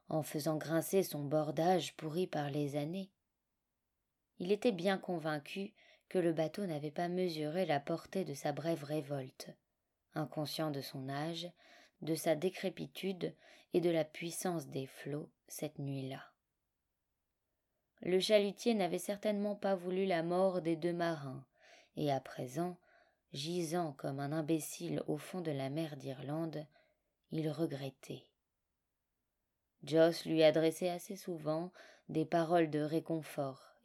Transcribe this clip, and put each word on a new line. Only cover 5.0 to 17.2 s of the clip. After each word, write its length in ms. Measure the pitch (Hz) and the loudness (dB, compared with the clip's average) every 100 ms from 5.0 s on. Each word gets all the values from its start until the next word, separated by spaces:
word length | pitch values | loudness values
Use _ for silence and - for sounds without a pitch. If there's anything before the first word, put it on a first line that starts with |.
| - 175 156 151 147 196 202 - - - _ | -2 -4 -2 -4 -4 -8 -8 -12 -20 -20 _
que 100 | 180 | 2
le 140 | 170 | 4
bateau 340 | 160 156 180 196 | 2 0 -2 -4
n'avait 240 | 147 147 | -4 -4
pas 180 | 147 175 | -2 -2
mesuré 560 | 180 180 156 151 170 | 0 0 0 -2 0
la 140 | 180 143 | 2 2
portée 460 | 143 165 - 196 | 0 -4 -2 -4
de 100 | 165 | -4
sa 180 | 139 151 | -2 -2
brève 300 | 143 156 160 | -2 0 -2
révolte, 680 | 143 151 135 143 131 - - - _ _ _ _ _ | -2 -2 -2 -4 -6 -10 -16 -18 _ _ _ _ _
inconscient 580 | 160 151 - 143 - 156 | -4 -4 -2 -4 -2 -2
de 80 | 143 | -2
son 280 | 131 139 131 | -6 -6 -4
âge, 400 | 135 156 165 175 - - - - _ | -4 -4 -4 -8 -12 -20 -20 -20 _
de 140 | 151 160 | -2 0
sa 180 | - | 2
décrépitude 1000 | 151 185 - 190 165 151 - 190 185 165 - - - _ | 2 2 0 -4 -4 -8 -6 -4 -2 -4 -6 -16 -20 _
et 80 | 185 | 2
de 100 | 170 | 4
la 140 | 165 | 2
puissance 640 | 151 - 170 - 185 170 135 | 0 -4 -8 -4 -2 -2 -4
des 200 | 143 135 | -6 -6
flots 440 | - - 147 165 _ _ | -8 -6 -6 -6 _ _
cette 320 | - 151 147 | -8 -6 -4
nuit-là. 540 | 139 135 135 131 - _ _ _ _ _ _ _ _ _ | -4 -4 -6 -8 -14 _ _ _ _ _ _ _ _ _